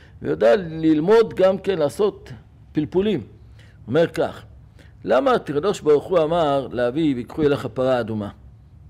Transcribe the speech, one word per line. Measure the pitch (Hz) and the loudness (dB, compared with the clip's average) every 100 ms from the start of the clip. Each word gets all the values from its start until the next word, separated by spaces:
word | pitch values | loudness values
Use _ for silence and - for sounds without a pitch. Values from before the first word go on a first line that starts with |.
| - - | -20 -12
ויודע | 127 160 214 226 | -8 2 4 4
ללמוד | 170 160 160 151 165 226 220 | 0 -2 2 2 4 4 4
גם | - 185 190 | 2 2 2
כן | 196 180 | -2 -2
לעשות | 143 - 202 196 - 120 - - - | -2 0 -2 -2 -14 -20 -20 -20 -8
פלפולים. | - 151 180 214 165 | -4 -2 0 0 -2
הוא | 104 - - - - - - | -6 -18 -20 -20 -20 -18 -4
אומר | 143 160 | 0 0
כך, | 165 120 - - - - - - - | -2 -4 -6 -20 -20 -20 -20 -20 -12
"למה | 175 240 269 | -2 0 2
הקדוש | 233 - 143 185 190 | 0 -2 -4 -4 -2
ברוך | 147 147 | 2 2
הוא | 147 180 | 2 0
אמר | 151 175 151 139 117 | 2 2 2 0 -2
להביא | 107 123 139 156 | -2 -2 0 0
ויקחו | 123 120 - | -2 -6 -2
אליך | 147 139 131 | 0 0 -4
פרה | - 131 127 | -2 0 0
אדומה?" | 107 110 104 - - - - - | -2 -6 -8 -12 -20 -20 -20 -20